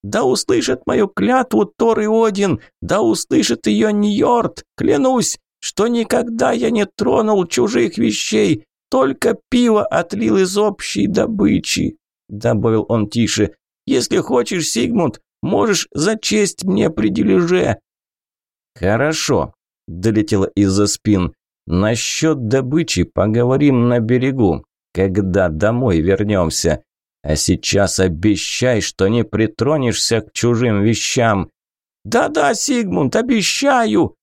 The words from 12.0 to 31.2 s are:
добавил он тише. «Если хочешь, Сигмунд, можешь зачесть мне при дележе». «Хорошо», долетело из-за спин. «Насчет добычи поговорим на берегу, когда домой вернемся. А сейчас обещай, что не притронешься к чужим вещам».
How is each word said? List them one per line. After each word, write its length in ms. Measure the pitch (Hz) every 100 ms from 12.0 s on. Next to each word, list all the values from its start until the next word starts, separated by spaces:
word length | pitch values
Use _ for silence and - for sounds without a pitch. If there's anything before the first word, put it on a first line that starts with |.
| _ _ _
добавил 580 | 104 117 110 117 110 104
он 220 | 113 104
тише. 460 | 113 110 - 104 - _ _ -
«Если 320 | 131 117 -
хочешь, 500 | - 247 240 180 156
Сигмунд, 520 | 226 254 226 160 - _ _
можешь 460 | 151 - 226 190 -
зачесть 680 | - 165 220 - 214 202 -
мне 280 | 185 190 214
при 180 | 160 208
дележе». 720 | 190 202 190 170 180 - - _ _ _ _ _ _ _ _ _ -
«Хорошо», 760 | 90 110 143 160 - 117 71 _ _ _ -
долетело 560 | 85 104 110 104 104 95
из-за 320 | - 101 95 104
спин. 480 | - - 101 85 - _ _ -
«Насчет 800 | 87 104 117 - - 160 143 113
добычи 560 | 135 127 151 165 -
поговорим 840 | 90 - 101 110 120 135 147 127 120
на 100 | 120
берегу, 680 | 113 123 131 135 104 76 - _ _
когда 560 | - 95 92 95 95 90
домой 520 | 78 104 120 127 82
вернемся. 840 | 80 95 104 101 82 - 85 76 _ _ _ _
А 100 | 71
сейчас 640 | 76 - 90 - 98 98 -
обещай, 840 | 95 80 107 101 - - 123 117
что 280 | 95 - 95
не 160 | 117
притронешься 960 | 110 101 110 - 117 156 123 101 - 113
к 120 | -
чужим 500 | - 120 117 123 104
вещам». 680 | 104 113 - -